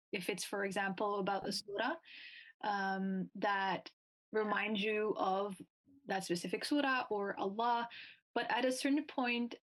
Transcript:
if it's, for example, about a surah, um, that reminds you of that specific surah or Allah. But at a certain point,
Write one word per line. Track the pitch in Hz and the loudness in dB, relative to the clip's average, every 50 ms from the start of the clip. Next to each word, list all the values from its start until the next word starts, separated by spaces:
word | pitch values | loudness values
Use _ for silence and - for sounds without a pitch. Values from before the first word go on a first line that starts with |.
| _ _ - | _ _ -6
if | 202 180 - | -4 -2 -2
it's, | 208 185 - | -2 -2 -4
for | - - 202 202 | -4 -2 -2 -2
example, | 196 185 202 196 196 190 - 220 208 202 202 | 0 0 0 0 0 0 0 0 0 2 0
about | 190 196 196 190 - - | 0 0 0 0 -2 -2
a | 202 | -4
surah, | - - 202 202 208 226 262 330 - - - - - - - - - - - - _ - | -4 -6 -6 -4 -2 0 0 -2 -4 -8 -16 -18 -16 -16 -16 -16 -18 -20 -20 -14 _ -2
um, | 214 202 196 196 190 190 190 190 196 190 190 185 - - | -2 0 2 2 0 0 0 0 0 0 -2 -2 -4 -6
that | 202 190 208 202 196 196 190 180 - - - - _ _ _ _ _ _ _ - | -2 0 0 2 2 2 2 0 0 -4 -10 -18 _ _ _ _ _ _ _ 0
reminds | 214 214 208 208 196 202 214 220 202 | 0 2 2 2 2 2 0 0 0
you | 196 220 214 214 214 214 - | 2 2 2 2 2 0 0
of | - - 190 185 190 202 208 196 - - - _ _ _ - - - _ | 2 2 2 2 2 0 -2 -4 -8 -12 -20 _ _ _ -20 -20 -18 _
that | - 196 190 185 | -4 -4 -2 0
specific | - 170 175 - 185 196 208 - | 0 -2 -2 0 -2 -4 -2 0
surah | - 294 294 285 269 262 254 247 - | 0 2 2 4 4 2 2 2 0
or | 214 202 202 196 - - | 0 -2 0 -2 -2 -2
Allah. | - 196 196 214 233 240 240 233 240 240 - - - - - - _ _ _ | -2 -4 0 0 2 2 2 2 0 -4 -6 -14 -16 -16 -18 -20 _ _ _
But | 233 202 - | -2 0 2
at | - 233 240 | 2 4 4
a | 254 | 4
certain | 254 262 - 277 277 302 294 | 2 4 4 4 4 4 2
point, | - - - 254 240 240 240 240 240 - - | 0 -2 0 2 2 2 2 0 -2 -4 -10